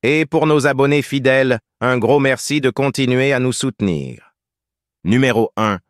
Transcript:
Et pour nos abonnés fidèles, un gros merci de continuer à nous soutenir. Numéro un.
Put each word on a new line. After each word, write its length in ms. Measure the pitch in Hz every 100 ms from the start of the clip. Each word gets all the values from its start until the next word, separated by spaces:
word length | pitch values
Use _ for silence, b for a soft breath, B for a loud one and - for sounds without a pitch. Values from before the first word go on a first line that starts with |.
Et 220 | 117 151 156
pour 220 | 160 156
nos 200 | 151 139
abonnés 360 | 131 139 147
fidèles, 560 | 131 139 131 131 131 117 _ _
un 180 | 120 127
gros 200 | 113 143
merci 400 | 135 127 - 147
de 120 | 131
continuer 600 | 117 139 - 131 127 135
à 60 | 135
nous 140 | 127
soutenir. 800 | 120 135 - 101 80 67 60 _ _ _ _ _ _ _ _
Numéro 480 | 85 120 131 113 113 -
un. 220 | 110 95 _